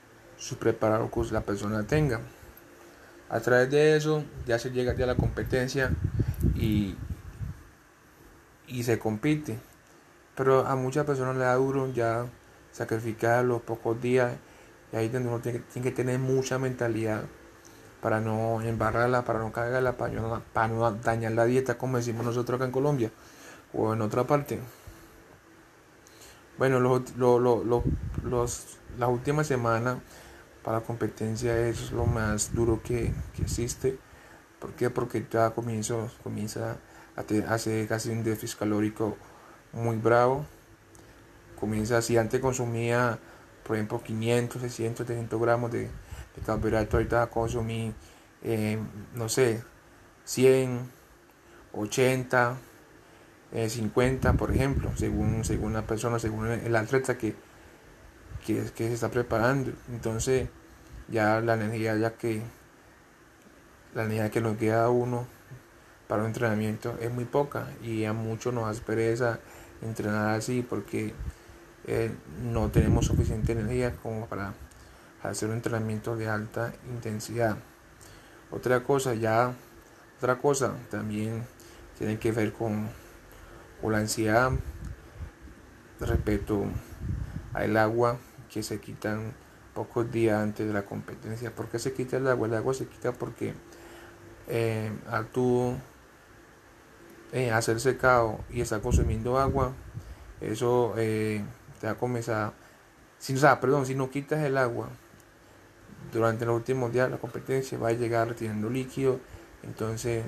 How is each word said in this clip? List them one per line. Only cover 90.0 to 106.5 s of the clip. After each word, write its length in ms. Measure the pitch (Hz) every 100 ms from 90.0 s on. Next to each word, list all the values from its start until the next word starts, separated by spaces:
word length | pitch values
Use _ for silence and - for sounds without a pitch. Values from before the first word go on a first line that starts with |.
| 120
días 300 | 117 113 107
antes 260 | 107 104 107
de 60 |
la 100 | 104
competencia. 720 | 98 104 - 104 107 113 117 -
¿Por 120 | 117
qué 120 | 120
se 140 | 135
quita 240 | - 127 131
el 100 | 131
agua? 200 | 123 110
El 80 | 113
agua 180 | 127
se 140 | 131 120
quita 260 | - 127
porque, 400 | 123 117 - 110 - - - - - - - - - -
eh, 440 | 117 113 110 110 104 -
al 180 | 113 113
tú, 460 | 127 127 123 123 131 131 - - - - - - - - - - - - - -
eh, 200 | 123 123
hacer 280 | 113 117 113
secado 600 | 131 123 131 123 113 107 -
y 100 | 120
estar 220 | 117 107
consumiendo 580 | 123 120 117 113 117 131
agua, 320 | 135 135 127 131 - - - - - -
eso, 520 | 101 110 120 123 117 104
eh, 480 | 110 110 110 104 104 - - -
te 40 | 107
va 80 |
a 40 | -
comenzar, 560 | 123 120 113 107 107 - - - - - - -
si, 160 | - 131
o 20 |
sea, 220 | 143 123
perdón, 260 | 127 143 131
si 80 |
no 160 | 135 131
quitas 300 | 139 143 156
el 180 | 147 135
agua, 320 | 123 117 123 127 - - - - - - - - - - -
Durante 340 | 113 113 113
los 100 | 117